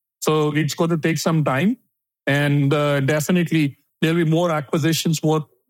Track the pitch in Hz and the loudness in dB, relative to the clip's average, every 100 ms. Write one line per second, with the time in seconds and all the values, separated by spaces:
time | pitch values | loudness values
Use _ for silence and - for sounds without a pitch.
0 | _ - - 156 151 147 156 - 170 170 | _ -8 -2 0 0 0 -4 -2 -2 0
1 | 160 160 180 160 147 135 190 254 _ _ | -2 -2 0 0 0 0 0 -2 _ _
2 | _ _ - 139 143 143 139 151 147 143 | _ _ -2 0 2 2 2 2 0 0
3 | 135 151 147 185 165 160 147 - _ - | 0 -2 0 0 0 0 0 -4 _ -4
4 | 160 170 160 160 175 151 135 170 160 160 | 0 0 2 2 0 -2 -2 -2 0 0
5 | 175 156 156 156 151 _ _ | -2 -2 0 0 -2 _ _